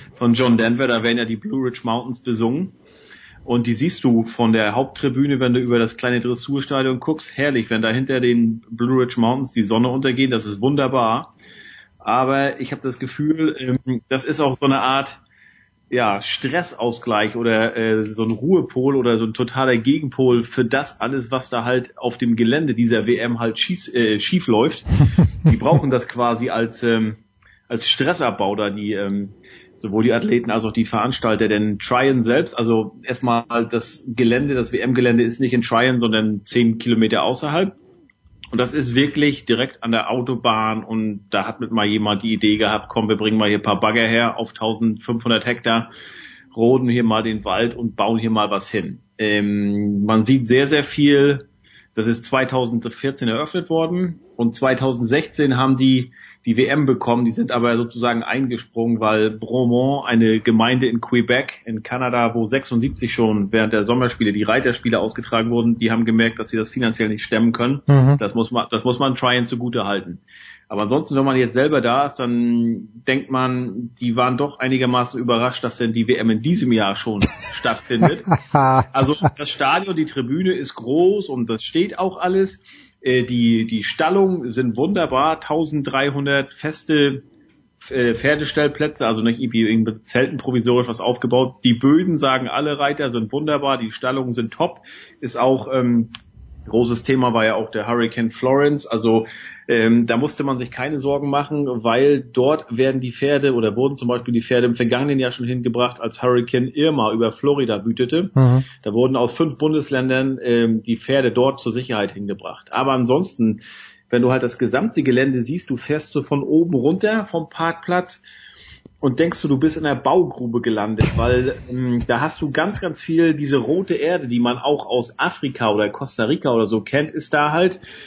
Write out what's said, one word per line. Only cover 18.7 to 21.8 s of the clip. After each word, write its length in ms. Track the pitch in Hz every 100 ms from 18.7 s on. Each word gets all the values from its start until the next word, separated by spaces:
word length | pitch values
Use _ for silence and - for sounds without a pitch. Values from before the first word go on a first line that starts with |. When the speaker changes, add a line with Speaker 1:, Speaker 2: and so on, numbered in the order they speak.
| 131 131 139
Speaker 1:
oder 220 | 120 113
so 60 |
ein 100 | 113
totaler 420 | 110 120 131 131 120
Gegenpol 680 | 117 156 143 - 131 120
für 220 | 117 -
das 360 | 117 135 - -
alles, 300 | 117 135 113
was 180 | 131 -
da 160 | 120
halt 320 | 117 127